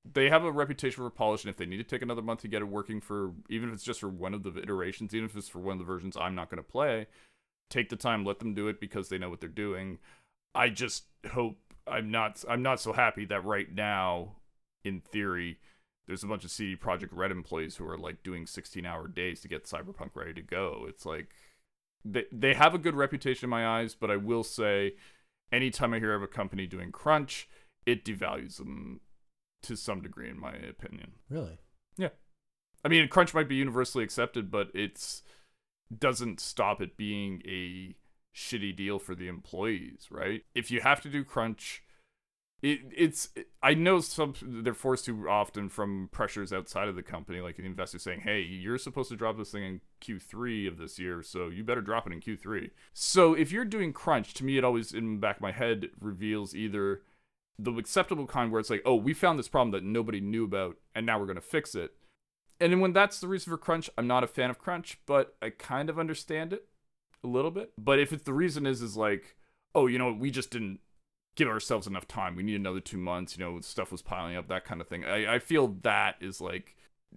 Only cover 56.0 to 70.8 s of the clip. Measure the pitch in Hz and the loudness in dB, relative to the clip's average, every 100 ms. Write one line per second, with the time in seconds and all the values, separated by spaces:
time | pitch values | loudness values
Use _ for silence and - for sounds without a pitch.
56 | 104 92 107 107 98 78 107 101 98 98 | -8 -4 -2 -2 -2 -4 -2 2 2 0
57 | - _ _ _ _ - 107 117 - 190 | -4 _ _ _ _ -6 -2 -2 2 2
58 | 180 160 135 131 117 110 110 107 120 120 | 2 0 -2 0 2 2 2 2 6 6
59 | 113 156 180 151 113 139 120 98 92 117 | 6 4 4 4 2 4 4 2 0 0
60 | 110 104 98 113 110 98 92 85 _ 110 | 0 -2 -2 0 0 0 -2 -4 _ -4
61 | 113 110 98 90 - 160 - 98 80 - | 2 2 0 -4 -2 -2 -2 -6 -6 -10
62 | _ _ _ _ _ _ 170 180 185 185 | _ _ _ _ _ _ 6 8 8 8
63 | 202 - 180 190 175 165 - 165 160 - | 6 4 -4 -4 -2 -4 0 0 0 -2
64 | 120 123 120 - 127 123 - 175 180 - | 4 4 4 2 0 0 -2 -4 -4 -14
65 | - 143 - - 113 - - 131 156 160 | 4 4 4 -2 -8 -8 -4 -2 0 0
66 | 165 156 - 156 165 214 - _ _ _ | -2 -2 -4 -4 -2 -6 -8 _ _ _
67 | _ _ 123 123 151 180 220 - 110 139 | _ _ 0 2 2 0 -8 -4 6 6
68 | 143 151 - 135 175 147 139 127 117 104 | 6 0 0 2 4 4 0 0 -2 2
69 | 107 101 - - _ _ _ - 127 127 | 2 2 -2 -20 _ _ _ 4 6 6
70 | 123 110 135 127 120 123 104 95 | 2 2 -2 -2 -4 -4 -4 -6